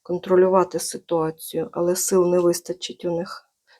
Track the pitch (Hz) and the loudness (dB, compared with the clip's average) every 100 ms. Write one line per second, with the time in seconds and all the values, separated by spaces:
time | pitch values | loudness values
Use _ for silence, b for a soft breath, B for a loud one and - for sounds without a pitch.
0 | - 180 185 185 185 185 180 - - - | -8 -6 2 4 6 4 2 -4 -8 -10
1 | - 170 160 160 - 165 - - 175 185 | -4 -2 -2 -6 -8 -6 -6 -2 -2 0
2 | - 190 175 180 175 170 - - - - | 0 2 4 4 2 0 -6 -10 -12 -8
3 | 175 170 190 - _ _ b | -6 -6 -6 -12 _ _ b